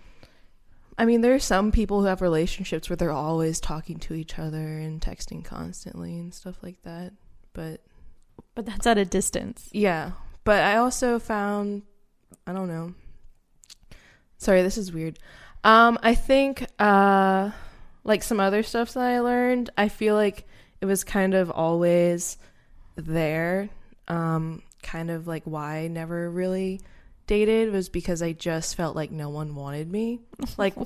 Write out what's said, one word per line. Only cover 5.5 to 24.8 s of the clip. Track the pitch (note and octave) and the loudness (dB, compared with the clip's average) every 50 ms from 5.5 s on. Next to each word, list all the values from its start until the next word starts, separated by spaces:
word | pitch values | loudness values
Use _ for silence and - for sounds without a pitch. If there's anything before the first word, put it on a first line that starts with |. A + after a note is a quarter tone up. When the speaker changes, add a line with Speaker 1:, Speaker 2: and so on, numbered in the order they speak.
| - - - E3+ F3+ - - - - E3+ E3+ E3+ E3+ E3+ | -12 -10 -10 -12 -12 -14 -16 -14 -12 -12 -12 -10 -10 -10
Speaker 1:
and | E3+ F3 F3+ | -12 -12 -16
stuff | - - F#3 F3+ - | -16 -16 -16 -14 -14
like | - F3 F#3 _ | -16 -16 -18 _
that, | _ F3 E3 E3+ F3+ F3+ G3+ _ - - - - - - _ | _ -16 -14 -14 -14 -16 -16 _ -20 -20 -20 -20 -20 -18 _
but | F3 D#3+ D#3+ D#3 - _ _ _ - - - - - - _ _ - - _ _ | -12 -12 -12 -12 -16 _ _ _ -20 -20 -20 -20 -20 -20 _ _ -20 -20 _ _
Speaker 2:
But | A#3+ G#3 | -10 -10
that's | A#3 G3 G3+ - | -6 -6 0 4
at | A#3+ A3+ G#3 | 4 4 4
a | G3 | 4
distance. | F3 - F#3 - - - - - - - - - - | 2 0 0 -2 0 -4 -4 -6 -6 -12 -14 -16 -8
Speaker 1:
Yeah. | - G#3 G#3 F#3+ E3+ D#3 C#3+ F3+ F3+ - - - - - - | -2 2 2 2 2 0 -4 -6 -8 -10 -12 -14 -16 -4 2
But | - G#3 G3 D#3 | 4 4 6 6
I | G3 G3+ | 4 4
also | A3+ A#3+ B3+ B3+ - C4 A#3+ A#3+ A3+ | 4 4 2 2 0 0 2 0 0
found, | - - A3 G#3 G3+ G3+ G3+ G#3 G#3 G3+ G3+ G3+ G3+ - _ _ _ _ _ _ _ _ - _ _ | -2 -4 -4 -2 -2 -2 -2 -2 -2 -4 -6 -8 -10 -14 _ _ _ _ _ _ _ _ -20 _ _
I | - | -8
don't | F3+ F#3+ F#3+ F3+ | -6 -6 -6 -6
know. | E3 E3 E3 F3 F3+ - - - - - - - - _ _ _ _ _ _ _ - _ _ - - - - - _ _ _ _ _ _ | -6 -6 -8 -10 -12 -16 -18 -20 -20 -20 -20 -20 -20 _ _ _ _ _ _ _ -20 _ _ -20 -20 -20 -20 -20 _ _ _ _ _ _
Sorry, | - - G3 F#3 | 2 4 4 4
this | F3+ F#3+ G3 | 4 2 0
is | A3+ G3 F#3 | -4 -6 -6
weird. | E3+ D#3+ D#3+ D#3+ D#3+ - - - - - - - - - - | -8 -8 -8 -8 -10 -12 -20 -20 -20 -20 -20 -20 -18 2 6
Um, | G#3 A3 A3+ A#3 A#3 A#3 A3+ | 8 10 10 10 8 6 4
I | - A3+ A#3+ | 4 4 4
think, | - - - C4+ C4+ C#4 C#4 C4+ - B3 - - - | 4 4 4 4 4 4 2 0 -4 -8 -10 -2 2
uh, | G#3 G#3 G3+ G3 G3 G3 G3 G3 F#3+ F#3+ F#3+ F#3+ G3 G#3 G#3+ - - - - - - - - - _ | 4 6 8 8 8 8 8 6 6 4 4 2 0 -2 -6 -10 -14 -16 -16 -18 -20 -20 -20 -10 _
like, | G#3+ G#3+ G3 - | 2 2 2 2
some | - A#3+ G#3 | -2 0 2
other | G3 G3 G3 G#3 A3 | 2 4 2 2 0
stuff | - - A#3 A#3 A#3 - | 0 -2 -2 -4 -2 -4
that | B3+ B3 | -2 0
I | B3 B3 B3 | 0 0 0
learned, | A#3+ A#3+ B3 B3 B3 B3 B3+ B3 A#3+ - - - | 0 2 2 2 2 2 0 0 -2 -4 0 0
I | G#3 G#3+ | 0 0
feel | - - G#3+ G#3+ G#3 | 0 0 0 2 4
like | G#3+ G#3 G3+ G3 - - - - - - _ _ - | 4 2 0 -2 -4 -16 -20 -20 -20 -20 _ _ -6
it | - | -2
was | F#3+ G3 F#3 - | 0 0 0 -2
kind | - - G3+ F#3+ F#3+ F#3+ | -2 0 2 2 4 4
of | F#3+ F#3 E3+ | 2 2 2
always | - - E3 E3 E3+ E3+ F3 F3 F3 F3 F3 F3 F3 F3 F3 - - - - - _ _ _ _ - - - - _ | 0 0 0 2 2 4 4 4 6 6 4 4 2 0 -4 -8 -10 -12 -18 -20 _ _ _ _ -20 -20 -20 -18 _
there. | - D#3+ D#3+ D#3+ E3 D#3+ D3+ D#3 D#3+ E3 F3 F#3 F#3+ G3+ G#3 - - - - - _ _ - | -14 -8 -4 -2 0 0 0 0 -2 -2 0 -2 -2 -4 -6 -12 -16 -20 -20 -20 _ _ -6
Um, | E3+ E3+ E3 E3 D#3+ D#3+ D#3+ D#3+ D#3+ - - - - _ | -4 -2 0 0 0 -2 -2 -4 -8 -12 -16 -20 -20 _